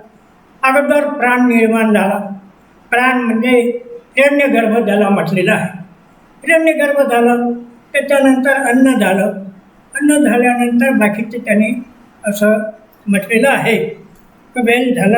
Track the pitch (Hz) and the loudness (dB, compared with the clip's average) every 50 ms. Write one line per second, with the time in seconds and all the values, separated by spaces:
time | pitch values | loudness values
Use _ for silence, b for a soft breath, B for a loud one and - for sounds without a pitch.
0 | - - _ _ _ _ _ _ _ _ _ - - 269 262 285 277 - 302 294 | -18 -20 _ _ _ _ _ _ _ _ _ -4 -2 0 0 0 2 2 0 0
1 | - - - - 233 247 247 247 247 247 233 233 226 220 226 226 220 214 208 196 | 0 -2 -4 -4 -2 0 0 2 2 2 2 2 2 0 0 0 0 2 0 0
2 | 190 202 202 202 - - - - - - - _ _ _ _ _ _ - 240 247 | 0 -2 -2 -4 -6 -10 -12 -16 -18 -20 -20 _ _ _ _ _ _ -2 -2 0
3 | 247 254 247 247 240 226 226 220 240 254 247 240 233 240 233 - - - - - | 2 2 0 0 -2 -2 -2 -2 0 2 2 2 2 0 -4 -6 -10 -14 -20 -20
4 | - _ - - - - 285 285 277 - - 226 226 214 214 240 226 202 202 208 | -18 _ -2 0 2 2 2 2 0 2 2 0 0 0 0 0 0 0 0 0
5 | 208 196 202 180 160 160 196 185 180 208 196 165 165 - - - - - - _ | 2 2 0 -2 -2 -2 -2 -2 0 0 0 -2 -4 -6 -10 -12 -18 -20 -20 _
6 | _ _ _ _ _ _ _ _ - - 330 320 320 320 311 302 294 277 285 285 | _ _ _ _ _ _ _ _ -2 0 2 2 2 2 0 0 0 0 0 0
7 | 269 226 240 240 240 240 240 240 240 240 240 240 - - - - _ _ - 277 | 0 2 2 2 2 2 2 0 -2 -4 -6 -8 -12 -18 -20 -20 _ _ -4 -4
8 | 269 277 285 277 269 269 262 254 254 277 269 269 262 240 240 262 262 269 254 208 | -2 0 0 2 2 2 2 2 2 0 0 0 0 0 2 2 4 2 2 2
9 | 202 185 190 196 202 208 190 - - - - - - _ _ _ _ _ - - | 0 0 0 0 -2 -2 -4 -8 -12 -16 -18 -20 -20 _ _ _ _ _ -8 -2
10 | 294 294 294 294 - 214 226 240 247 247 247 240 240 240 240 240 269 269 269 214 | 0 2 2 2 2 2 2 2 2 0 0 0 -2 0 0 0 2 2 2 2
11 | 214 208 202 214 226 - 247 233 - 220 202 208 214 220 247 - - - - - | 0 0 -2 -4 -8 -8 -10 -8 -4 -2 0 0 0 0 -4 -8 -10 -14 -20 -20
12 | - - _ _ - 214 202 202 208 214 214 214 - - - - - _ _ _ | -20 -20 _ _ -8 -6 -2 0 0 0 0 0 -2 -6 -12 -14 -20 _ _ _
13 | - 208 196 196 - - 233 220 254 277 254 165 - 220 220 180 156 - - - | -4 -4 -2 -2 -2 -2 0 2 2 2 0 0 0 0 -2 -2 -2 -6 -8 -12
14 | - - - - _ _ _ _ _ _ - 247 220 233 240 247 254 247 - - | -18 -20 -20 -20 _ _ _ _ _ _ -6 -2 0 0 2 2 0 0 -2 0
15 | 190 196 226 | 0 2 2